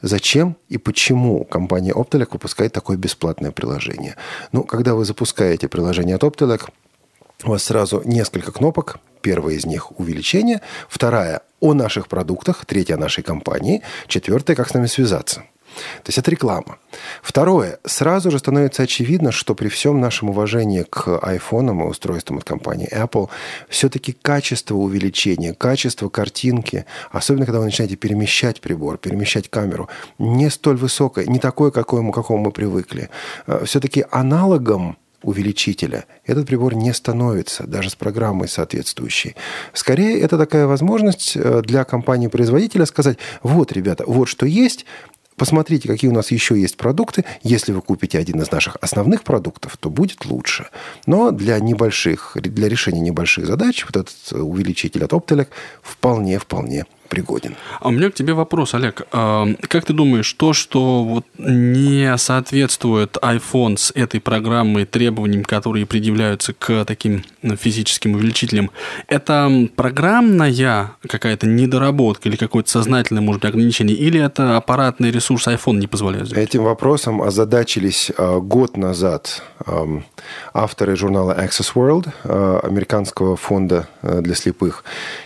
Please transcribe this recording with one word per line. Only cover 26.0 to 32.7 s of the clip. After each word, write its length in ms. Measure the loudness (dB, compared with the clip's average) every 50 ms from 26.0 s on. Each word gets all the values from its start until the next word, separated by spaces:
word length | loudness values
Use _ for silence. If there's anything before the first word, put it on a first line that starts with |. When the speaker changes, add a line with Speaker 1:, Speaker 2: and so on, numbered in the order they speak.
| -6 -6
Speaker 1:
картинки, 760 | -4 -4 -4 -4 -4 -2 0 0 0 0 -2 -4 -6 -8 -8 -10 -16 -18 -12 -8
особенно 340 | -6 -4 0 0 2 2 2
когда 140 | 0 0 0
вы 60 | 0
начинаете 300 | 0 0 -2 -2 -2 -4
перемещать 640 | -4 -2 -2 0 0 0 0 0 0 0 -2 -2 -4
прибор, 380 | -6 -6 -6 -4 -4 -6 -6
перемещать 520 | -6 -6 -6 -4 -2 -2 -2 -2 -2 -4 -4
камеру, 380 | -4 -2 -2 -2 -4 -6 -8 -10 -12 -18 -18 -14 -8 -4
не 300 | 0 2 4 4 4 4
столь 260 | 2 2 2 2 2
высокое, 520 | 2 0 -2 0 0 0 0 0 -2 0
не 120 | 0 0 2
такое, 320 | 0 0 2 2 2 2
какое 300 | 2 0 -2 0 0 0
мы, 100 | 0 0
к 40 | -2
какому 280 | -2 -2 0 0 0 0
мы 80 | -2
привыкли. 580 | -2 -2 -2 -2